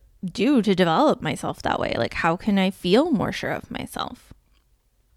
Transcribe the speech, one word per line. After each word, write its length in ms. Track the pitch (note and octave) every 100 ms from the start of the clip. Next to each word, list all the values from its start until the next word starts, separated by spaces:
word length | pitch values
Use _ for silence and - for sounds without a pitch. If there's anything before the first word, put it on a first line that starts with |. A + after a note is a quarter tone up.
| _ -
do 380 | F#3 - A3+ C#4
to 120 | G#3
develop 460 | F3+ F3 E3 C#4+ G3+
myself 400 | D#3 - - -
that 180 | - -
way? 140 | - -
Like, 160 | A#2
how 220 | - E3+ E3+
can 240 | - G3
I 100 | F#3+
feel 400 | - F3+ G#3+ E4+
more 220 | G#3+ -
sure 180 | F#3+ -
of 220 | - -
myself? 600 | - - - - - - - _ _ _ _ _ _ _